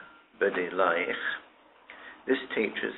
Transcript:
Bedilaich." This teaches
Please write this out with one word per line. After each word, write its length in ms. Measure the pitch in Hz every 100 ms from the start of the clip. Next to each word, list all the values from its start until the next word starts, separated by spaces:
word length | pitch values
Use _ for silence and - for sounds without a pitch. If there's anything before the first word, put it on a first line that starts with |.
| - - _ -
Bedilaich." 800 | 98 90 87 90 90 85 90 - - - - _ - _ - - - - -
This 100 | 131 -
teaches 400 | - 107 - 107